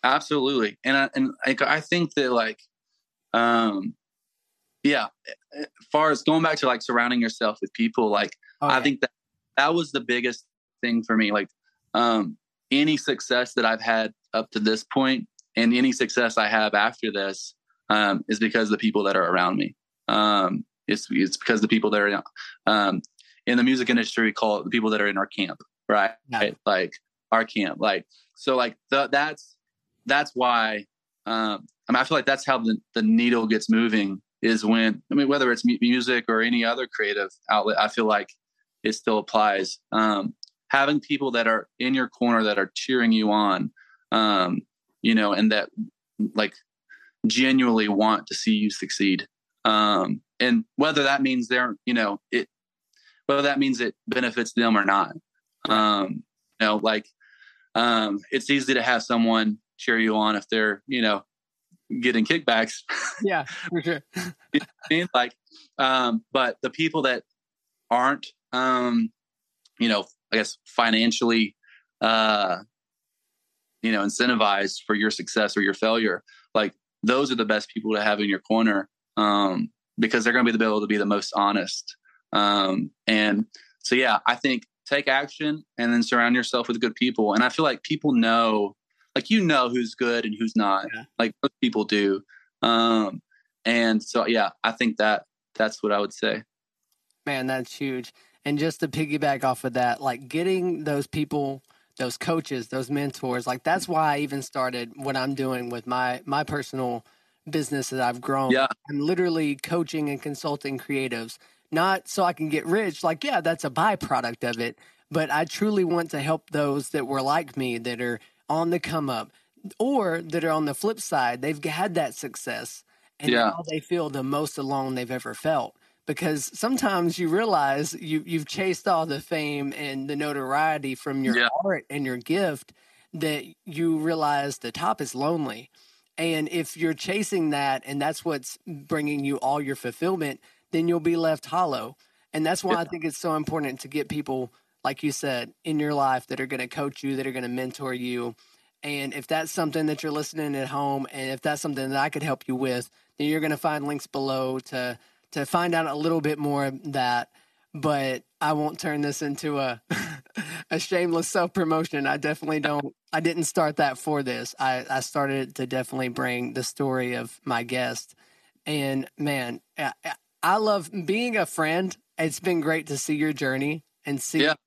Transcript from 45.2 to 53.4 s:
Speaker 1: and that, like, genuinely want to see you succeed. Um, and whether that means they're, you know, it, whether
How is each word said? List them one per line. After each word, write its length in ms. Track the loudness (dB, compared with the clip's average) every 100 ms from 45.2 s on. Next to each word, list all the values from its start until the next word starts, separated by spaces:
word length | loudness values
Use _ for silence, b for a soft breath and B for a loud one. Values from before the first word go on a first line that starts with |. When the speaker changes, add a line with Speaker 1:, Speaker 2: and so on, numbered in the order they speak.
| 2
Speaker 1:
and 180 | 2 4
that, 180 | 2 -2 -8 -10 _ _ -6 -2 0
like, 200 | -2 -4 _ _ _ B B B 0
genuinely 640 | 2 4 4 4 4 2
want 380 | 2 2 2 -2
to 80 | -4
see 180 | 0 2
you 140 | 0
succeed. 560 | -2 -8 0 2 2 -4 _ _ _ 2
Um, 560 | 4 4 2 0 -4 _ _
and 260 | 2 2 0 0
whether 260 | 2 4
that 180 | 2 2
means 260 | 2 0 0
they're, 280 | 0 0 -4 -2
you 80 |
know, 280 | 0 0 -2 _
it, 160 | -4 -4 _ _ _ _ b b b 0
whether 140 | 2